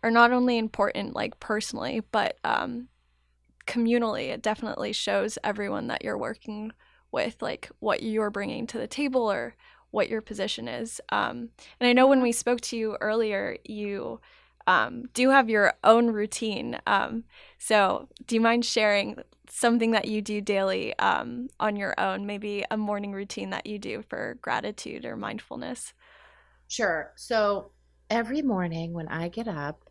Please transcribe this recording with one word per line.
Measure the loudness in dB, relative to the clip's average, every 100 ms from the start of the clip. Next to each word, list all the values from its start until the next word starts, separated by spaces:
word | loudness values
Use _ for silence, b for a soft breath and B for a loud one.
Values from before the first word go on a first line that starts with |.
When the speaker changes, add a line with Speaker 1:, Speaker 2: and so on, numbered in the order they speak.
Speaker 1:
are | 4
not | 6 6
only | 6 2 2
important, | -2 0 0 0 -6
like, | -4 -6 -8
personally, | -4 -4 -4 -6 -4 -6 -2
but, | 0 0 -2
um, | -2 0 -2 -6 -12 _ _ _ _ _ _ _ -6
communally. | 0 2 2 2 -2 -4
It | -2
definitely | -2 -2 -4 -6 -4
shows | -4 0 0 0 -2
everyone | -4 -4 -4 -4 -4
that | -4
you're | -4 -4
working | -6 -8 -10 -10 -10 -14 b b b
with, | -4 -4 -4
like, | -8 -8 -12 -8
what | -2 -2
you're | -2 -2 -2
bringing | -4 -6 -6 -6
to | -6
the | -8
table | -4 -2 0 0
or | -2 -4 -10 b b b
what | -2 -2
your | -2
position | -6 -6 -4 -4 -6
is. | -6 -8 -10 -4
Um, | -2 0 -4 -10 _ B B
and | 4
I |
know | 8 8
when | 8
we | 6
spoke | 2 0 0
to | -2 -4
you | -4 -2
earlier, | 0 0 0 0 -2 -6
you | -10 -8 -4 -4 -6 -10 b b b b 4
um, | 4 4 -2 -8
do | 2 8
have | 8 6
your | 6 4 6
own | 8 8 8
routine. | 2 -2 -4 -4 -4 -6 -4 2
Um, | 2 2 -4 -10 B B B
so | 2 4 6 2 -4 -20 -2
do |
you | 2
mind | 4 4
sharing | 2 2 4 4 0 -6 -14 _ -16
something | 0 4 4 4
that | 2 0
you | -4
do | -2 -4
daily, | 0 0 2 0 -2 0
um, | 2 2 -2 -8 -10 -4
on | -2 -2
your | -4 -2
own, | -2 -2 -4
maybe | -6 -6 -6 -4
a | -2
morning | -2 -2 -4
routine | -8 -8 -8 -6
that | -6 -6
you | -8
do | -8 -10 -8
for | -8 -8 -8
gratitude | -4 -4 -4 -8 -10 -10
or | -10 -8
mindfulness? | -8 -10 -10 -10 -10 -10 -12 _ b b b b b b _
Speaker 2:
Sure. | -2 0 0 -4 -12
So | -2 2 4 2 -4 _ _ _ _
every | 0 0 0
morning | 0 0 0 -2 -6
when | -6 -6
I | -4 -4
get | -6 -6
up | -4 -6 -8 _